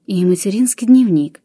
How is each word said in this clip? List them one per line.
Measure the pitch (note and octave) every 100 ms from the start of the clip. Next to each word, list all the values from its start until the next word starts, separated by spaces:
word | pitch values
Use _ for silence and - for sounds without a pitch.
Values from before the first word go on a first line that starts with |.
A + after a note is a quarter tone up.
| -
и | F#3
материнский | F3+ F3 G3+ G#3 B3+ - A#3
дневник. | B3+ A#3 D#3 D3 -